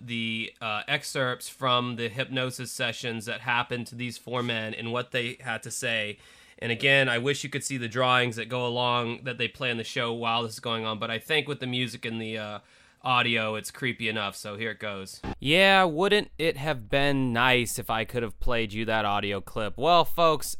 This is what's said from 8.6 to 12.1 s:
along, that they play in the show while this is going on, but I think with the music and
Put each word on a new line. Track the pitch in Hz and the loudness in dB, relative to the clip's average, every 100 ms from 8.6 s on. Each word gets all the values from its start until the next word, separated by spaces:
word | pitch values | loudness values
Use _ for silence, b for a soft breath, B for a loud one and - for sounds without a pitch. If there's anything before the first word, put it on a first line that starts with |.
| 123 | -2
along, | 120 123 120 117 120 | 0 2 2 0 -4
that | 131 120 | -8 -4
they | 117 | -4
play | - 131 | -4 -4
in | 117 | -4
the | |
show | 110 135 120 | -4 -2 -2
while | 117 117 117 | -2 0 0
this | 113 | -2
is | 110 | -6
going | 120 113 110 | -4 -2 -2
on, | 107 | -4
but | 113 | -4
I | 113 | -6
think | - 156 139 | -2 0 0
with | 135 | -4
the | 127 | -4
music | 123 123 117 | -2 -2 -4
and | 120 | -6